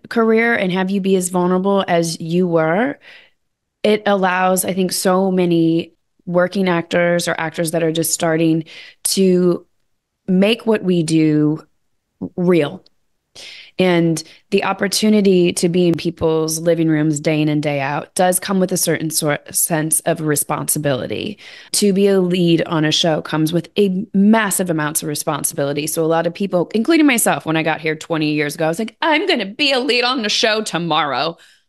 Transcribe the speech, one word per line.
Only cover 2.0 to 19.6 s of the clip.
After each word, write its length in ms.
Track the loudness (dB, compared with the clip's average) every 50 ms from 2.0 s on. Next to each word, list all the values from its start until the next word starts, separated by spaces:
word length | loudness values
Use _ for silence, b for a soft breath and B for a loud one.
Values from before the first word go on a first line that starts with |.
| 0 0 -4 -8
you 260 | -6 -2 0 0 0
were, 500 | 2 2 0 2 2 0 0 -2 -2 -4 -8 B B B B B B B B _ _ _ _ _ _ _ _ 0
it 220 | 0 0 2 2
allows, 580 | 0 0 2 2 0 0 2 2 2 0 0 -2
I 80 | -2 -2
think, 200 | -2 -2 -2 -2
so 400 | -2 0 2 2 2 2 0 2
many 580 | 0 2 2 2 2 2 2 2 0 -2 -6 _ _ _ _ _ _ -8
working 440 | -2 0 0 0 0 0 -2 0 0
actors 580 | 0 -2 -2 -2 0 0 2 2 0 0 -2 -2
or 60 | -4
actors 360 | -4 -6 -6 -4 -6 -4 -4 -2
that 100 | -2 -2
are 100 | -2 -2
just 220 | -2 -2 -4 -4
starting 500 | -2 -2 0 0 2 2 2 0 0 -2 B B B B B B B -6
to 640 | -4 0 2 2 4 4 4 4 2 0 -2 -4 _ _ _ _ _ _ _ _ _ _ _ _
make 380 | 0 2 2 4 2 2 0 0
what 180 | 0 0 0 0
we 200 | 0 0 0 0
do 600 | 2 2 2 4 4 2 2 2 0 0 -4 -8 _ _ _ _ _ _ _ _ _ _ -12 -12 -10 -6
real. 480 | -2 0 2 2 2 2 -2 -4 -12 -20 _ _ _ _ _ _ _ _ _ -20 B B B B B B B B B
And 440 | 2 2 4 2 2 2 0 -2 -6 B B B B B
the 160 | -2 -2 0
opportunity 880 | -2 -4 -2 -4 -4 -2 0 2 2 4 4 4 4 4 4 4 2 0
to 160 | 0 0 0
be 180 | 2 2 2
in 100 | 2 2
people's 640 | 0 -2 -6 -4 -2 -2 0 0 0 -2 -2 -4 -4
living 280 | 0 0 0 2 2 2
rooms 320 | 2 2 2 0 0 -2
day 220 | -2 -2 0 0 0
in 80 | 0
and 120 | 0 -2 -2
day 180 | -2 -4 -4
out 340 | -4 -4 -4 -6 -8 -6 -2
does 260 | 0 2 2 2 0
come 180 | -2 -2 -2 0
with 140 | 0 0 -2
a 60 | -2
certain 320 | -2 -2 -2 -2 -2 -4
sort, 440 | -4 -4 -2 -2 -2 -4 -6 -8 -6
sense 460 | -4